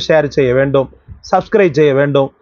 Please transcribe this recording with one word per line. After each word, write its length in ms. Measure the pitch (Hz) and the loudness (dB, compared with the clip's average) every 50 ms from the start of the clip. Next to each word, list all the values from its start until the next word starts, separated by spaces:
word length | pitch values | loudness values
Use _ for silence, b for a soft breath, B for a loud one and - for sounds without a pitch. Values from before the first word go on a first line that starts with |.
| - - | -2 0
ஷேர் 200 | 165 156 147 143 | 0 0 0 0
செய்ய 260 | - - 139 127 120 | -2 0 0 2 2
வேண்டும், 360 | 131 135 139 135 139 131 - - _ _ - - - _ - | 0 0 0 0 -2 -2 -2 -8 _ _ -20 -20 -20 _ -2
சப்ஸ்கிரைப் 400 | - 185 185 - - 214 196 180 | -2 -2 -2 -2 0 0 0 2
செய்ய 240 | 135 - 156 147 135 | 2 2 2 2 2
வேண்டும். 380 | 135 143 143 139 139 135 139 - _ | 0 0 0 0 -2 -2 -2 -6 _